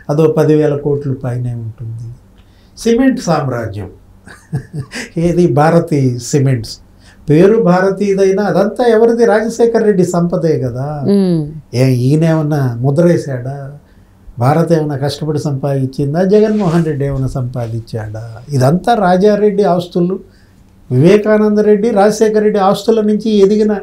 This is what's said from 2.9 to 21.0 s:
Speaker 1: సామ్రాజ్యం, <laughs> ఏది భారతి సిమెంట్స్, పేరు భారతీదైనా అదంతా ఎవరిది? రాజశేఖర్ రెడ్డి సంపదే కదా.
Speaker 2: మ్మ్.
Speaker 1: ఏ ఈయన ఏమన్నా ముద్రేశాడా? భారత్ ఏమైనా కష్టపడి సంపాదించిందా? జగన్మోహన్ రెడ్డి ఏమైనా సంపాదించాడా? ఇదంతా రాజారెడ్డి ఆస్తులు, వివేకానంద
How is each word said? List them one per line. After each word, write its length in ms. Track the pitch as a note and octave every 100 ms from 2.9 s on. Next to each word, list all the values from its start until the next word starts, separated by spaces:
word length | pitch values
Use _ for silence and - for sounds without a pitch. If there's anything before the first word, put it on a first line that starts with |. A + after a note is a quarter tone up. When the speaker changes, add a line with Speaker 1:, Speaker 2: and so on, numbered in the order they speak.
| A#3 C4+ F3+
Speaker 1:
సామ్రాజ్యం, 720 | F3 D3+ C3+ A#2+ G2+ G2+ F2+ - - - - - -
<laughs> 680 | C#3+ - D3+ - B3 A#3 E3
ఏది 360 | E3+ E3+ F3
భారతి 640 | C3+ D#3 E3+ E3 C#3+ B2+ A#2+
సిమెంట్స్, 600 | - D3 C3+ A#2+ G#2+ - - - - - -
పేరు 320 | D3+ G3 A3+
భారతీదైనా 840 | F3 F3+ G3 F#3+ G3+ F#3+ F#3+ G3
అదంతా 420 | G3+ E3 G#3 A#3 A#3+
ఎవరిది? 400 | G#3+ A#3 A#3 G3+
రాజశేఖర్ 580 | A3 A3+ - A#3 A3
రెడ్డి 200 | G#3 F3+
సంపదే 560 | F3 F3 F3 F3 E3 C3+
కదా. 460 | B2+ B2 C#3+ D3 E3
Speaker 2:
మ్మ్. 440 | G3+ F#3 E3 D3+ D#3 -
Speaker 1:
ఏ 160 | A#2 C3
ఈయన 340 | B2 C3 D#3
ఏమన్నా 520 | E3 D#3+ D3 D3+ B2+ A#2
ముద్రేశాడా? 1000 | C3+ C#3+ F3 D#3 C#3 B2+ C3 C#3+ C#3 D3 _ - _ _ - -
భారత్ 340 | B2 D#3 D#3+
ఏమైనా 240 | D#3+ D3+ C3
కష్టపడి 420 | C#3 - D3+ D3
సంపాదించిందా? 840 | D#3 C3+ C#3+ C#3 C3 - C#3+ D#3+
జగన్మోహన్ 640 | F#3 G#3 G#3+ G#3+ F3+ E3+ D#3
రెడ్డి 200 | C#3 C#3
ఏమైనా 220 | C3+ C3
సంపాదించాడా? 1080 | C3+ B2 B2+ A2+ A2+ A2 A2+ G#2+ A2 A2+ - D3
ఇదంతా 440 | C#3 C3 F3+ A#3
రాజారెడ్డి 720 | A3+ F3+ F3+ G#3 G3+ G#3 G3
ఆస్తులు, 560 | F#3+ F3 E3+ F3+ F3 G3+ - _ _ _ - _ -
వివేకానంద 640 | B2+